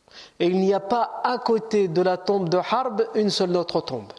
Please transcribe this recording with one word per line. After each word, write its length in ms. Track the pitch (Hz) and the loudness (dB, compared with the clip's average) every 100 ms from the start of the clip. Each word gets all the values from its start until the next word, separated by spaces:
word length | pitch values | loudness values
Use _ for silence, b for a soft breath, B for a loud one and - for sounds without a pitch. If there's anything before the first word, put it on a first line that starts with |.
| _ B B _ | _ B B _
Et 60 | 175 | 0
il 140 | 185 | 2
n'y 160 | 190 196 | 2 0
a 40 | |
pas 420 | - 240 220 - | 0 0 0 -2
à 160 | 247 247 | -2 -2
côté 480 | - 226 220 214 190 | 0 0 0 0 2
de 160 | 165 | 2
la 140 | 185 180 | 2 0
tombe 320 | 185 196 175 | 0 0 2
de 80 | 180 | 0
Harb 500 | 170 233 262 214 226 220 | 2 0 0 -2 -2 0
une 160 | 208 | 0
seule 260 | - 185 180 | 0 0 0
autre 240 | 165 170 | 0 -2
tombe. 300 | - 123 104 | -4 -8 -10